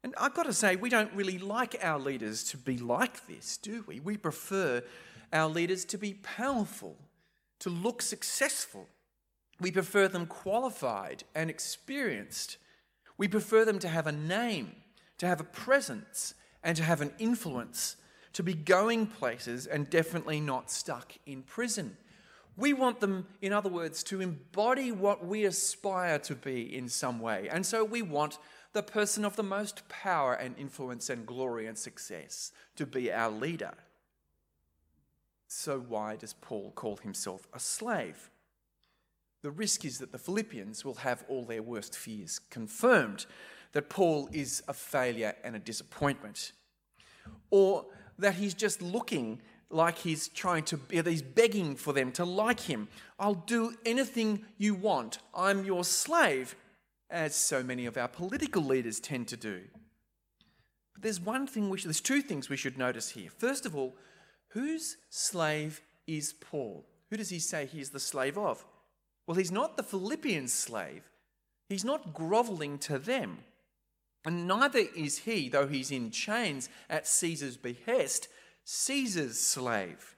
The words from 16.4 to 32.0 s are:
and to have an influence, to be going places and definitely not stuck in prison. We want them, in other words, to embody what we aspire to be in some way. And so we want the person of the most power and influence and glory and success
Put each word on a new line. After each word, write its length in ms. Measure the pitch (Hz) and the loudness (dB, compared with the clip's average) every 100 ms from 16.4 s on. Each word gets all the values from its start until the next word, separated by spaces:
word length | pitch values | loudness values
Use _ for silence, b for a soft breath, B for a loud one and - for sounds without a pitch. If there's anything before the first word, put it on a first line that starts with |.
| b b | b b
and 140 | 165 165 | 0 2
to 80 | |
have 160 | 160 160 | 4 4
an 120 | 147 - | 2 0
influence, 800 | 220 240 170 127 113 - - - B B B | 0 2 0 -4 -6 -4 -4 -6 B B B
to 100 | - | -2
be 100 | 175 | 0
going 540 | 165 151 185 214 233 220 | 0 6 8 8 4 2
places 580 | - 127 117 - 120 147 | 0 -2 -2 -4 -6 -2
and 240 | 151 143 | -2 4
definitely 500 | 170 160 170 147 151 | 4 4 -2 -2 -2
not 300 | 151 127 - | 0 -2 -4
stuck 440 | - - 123 - - - | -6 -4 -8 -10 -18 -14
in 160 | 131 | -14
prison. 540 | 131 - 240 214 139 - B B B B B - | -10 -4 -2 -2 -4 -10 B B B B B 0
We 140 | 277 | 2
want 280 | 269 254 240 | 6 4 4
them, 260 | 202 190 185 - | 2 2 -4 -6
in 100 | 196 | 2
other 160 | 208 196 | 2 2
words, 340 | 175 160 160 | 0 -2 -4
to 160 | - 190 | -4 -2
embody 680 | 185 151 - 190 220 254 262 | -2 -4 -4 2 4 4 2
what 340 | 208 202 202 | 2 4 2
we 200 | 175 214 | 0 2
aspire 720 | 202 165 - - 202 185 175 151 | 2 2 -2 -2 -2 0 2 2
to 140 | - | 0
be 400 | 135 139 127 117 | -6 -4 -4 -4
in 140 | 131 123 | -6 -4
some 320 | - 131 120 | -2 -2 -2
way. 280 | 113 101 101 | 0 -2 0
And 160 | 170 185 | -2 0
so 180 | 226 | 2
we 160 | 214 233 | 2 0
want 380 | 202 147 151 - B B B | 0 0 0 -2 B B B
the 100 | 214 | -4
person 440 | 202 214 208 214 208 | 0 2 2 2 0
of 100 | 202 | 0
the 60 | |
most 440 | 196 196 208 - - | -2 -2 -4 -8 -14
power 440 | - 196 170 135 | -6 0 4 4
and 240 | 123 127 123 | 2 -2 -6
influence 520 | 139 - 127 120 - | -10 -8 -8 -6 -4
and 160 | 123 113 | -6 -6
glory 400 | 123 127 117 110 | -4 -2 -2 -6
and 100 | 107 | -8
success 760 | 123 - | -10 -12